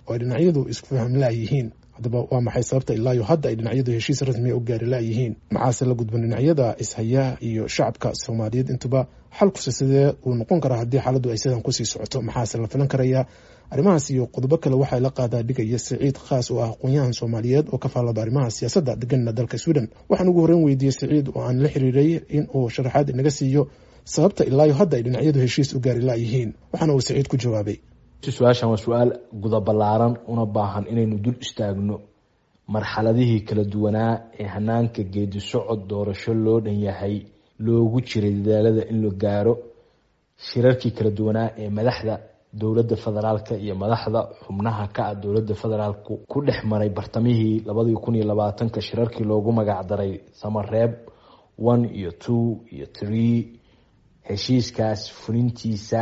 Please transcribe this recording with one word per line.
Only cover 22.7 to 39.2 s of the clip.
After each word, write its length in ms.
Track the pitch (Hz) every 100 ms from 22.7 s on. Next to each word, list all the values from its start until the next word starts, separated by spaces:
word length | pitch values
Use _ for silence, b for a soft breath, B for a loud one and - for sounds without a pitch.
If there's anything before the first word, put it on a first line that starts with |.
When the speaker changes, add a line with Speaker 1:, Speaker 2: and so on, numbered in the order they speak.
| - 127 143 139
Speaker 1:
inaga 200 | 127 143
siiyo 300 | 139 135 143 139 B B B -
sababta 360 | - 180 - 147
ilaa 200 | 135 151
iyo 80 |
hadda 220 | 139 190 127
ay 60 |
dhinacyadu 360 | 120 123 151 139
heshiis 300 | 123 151 139
u 80 | 131
gaari 220 | 123 120
laayihiin. 480 | 127 117 113 127 110 - -
Waxaana 260 | - 156
uu 80 | 135
Siciid 260 | 120 143 135
ku 100 | 135
jawaabay. 400 | 120 110 104 - - _ _ -
Speaker 2:
Su-aashan 460 | 139 - 123 120 117
waa 80 | 107
su-aal 340 | - 120 120 - -
guda 300 | 110 107 107
ballaaran, 520 | 95 107 104 110 117 117
una 220 | - 117 107
baahan 400 | 107 98 104 101
inaynu 280 | 117 110 104
dul 200 | 117 120
istaagno 560 | - - 104 98 101 101 - _ _ _ _ _ -
marxaladihii 720 | 107 - - 113 117 123 110
kala 220 | 107 107
duwanaa 500 | 101 104 107 107 113 110 -
ee 100 | -
hannaanka 580 | 104 101 107 117 117 117
geedi 360 | 92 104 101 101
socod 420 | - 123 104 107 95
doorasho 460 | 101 101 98 -
loo 260 | 110 110 113
dhan 180 | 107 104
yahay 340 | 101 92 98 104 - b b -
loogu 400 | 113 117 113 123
jiray 320 | - 110 101
dadaalada 500 | 101 101 107 110 110 -
in 80 | 110
la 80 | 107
gaaro, 440 | 95